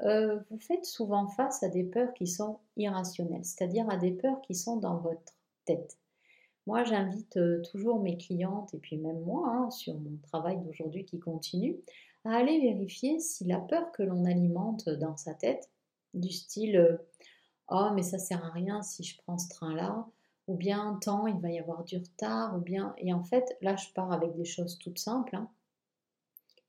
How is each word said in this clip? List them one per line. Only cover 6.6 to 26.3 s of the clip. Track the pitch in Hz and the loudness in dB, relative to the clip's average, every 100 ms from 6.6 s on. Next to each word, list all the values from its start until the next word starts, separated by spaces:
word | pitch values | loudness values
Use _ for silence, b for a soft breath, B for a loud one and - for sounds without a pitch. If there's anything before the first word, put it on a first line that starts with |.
| - | -2
Moi, | 226 | 0
j'invite, | 226 208 190 202 - 185 | 2 2 2 -2 -4 2
euh, | 175 170 | 4 2
toujours | 170 196 220 226 | -2 -2 2 2
mes | 190 175 | 2 -2
clientes, | - 175 185 202 202 | -2 -2 0 -2 -6
et | 156 | -12
puis | - 151 | -8 -6
même | 156 165 | -4 -4
moi, | 170 277 285 | -2 -2 0
hein, | 240 240 | 0 0
sur | - - | -4 -8
mon | 151 147 151 | -8 -8 -10
travail | - 165 170 180 | -6 -4 -2 -2
d'aujourd'hui | 165 151 160 185 196 | -4 -6 -6 -6 -8
qui | 170 | -8
continue, | - 160 - 180 254 359 B B B B | -6 -6 -4 0 0 -2 B B B B
à | 220 | 0
aller | 233 262 320 | 4 6 6
vérifier | 254 196 196 - 262 320 | 6 4 -2 -2 0 0
si | - - | -2 -4
la | 180 180 | 0 0
peur | - 330 339 | 2 0 0
que | - | -2
l'on | 190 180 180 | 0 4 4
alimente | 175 175 170 214 220 170 | 6 6 4 0 -2 -2
dans | 143 156 151 | -2 -2 -4
sa | 170 | -8
tête, | 151 - - - _ _ _ _ | -2 0 0 -4 _ _ _ _
du | 185 180 | -4 -4
style, | 170 - 208 214 190 | -4 -8 -4 4 8
euh, « | 170 170 - _ b b b b - | 8 6 -2 _ b b b b -2
Oh, | 185 208 | 2 4
mais | 202 | 4
ça | 180 190 | 2 -2
sert | - 175 | -2 -4
à | 165 | -4
rien | 170 185 208 | -4 -2 -2
si | 202 - | -6 -10
je | 170 - | -10 -12
prends | - 175 | -8 -6
ce | 175 | -6
train-là », | - 160 160 185 220 226 B B B - | -8 -4 -2 -2 -4 -6 B B B -6
ou | 180 | -2
bien « | 185 202 208 190 | 0 0 0 -2
Tant, | 208 202 220 | 0 0 2
il | 185 | 0
va | 170 | -2
y | 170 | -4
avoir | 165 170 | -4 -6
du | - 180 | -6 -6
retard », | - - 214 226 226 180 | -8 -6 -4 -2 -2 -2
ou | |
bien, | 175 190 202 - | -2 -2 -2 -4
et | 180 | 0
en | 175 | 0
fait, | 175 247 254 - | 4 2 2 -2
là, | 190 196 | 0 0
je | - | -2
pars | - 185 | -4 -2
avec | 170 170 | 0 0
des | 165 | -2
choses | 170 - 175 - | -6 -4 -6 -6
toutes | - 170 | -10 -6
simples, | - 254 233 190 | -2 -2 -2 -4
hein. | 226 _ _ _ _ _ _ _ _ | -8 _ _ _ _ _ _ _ _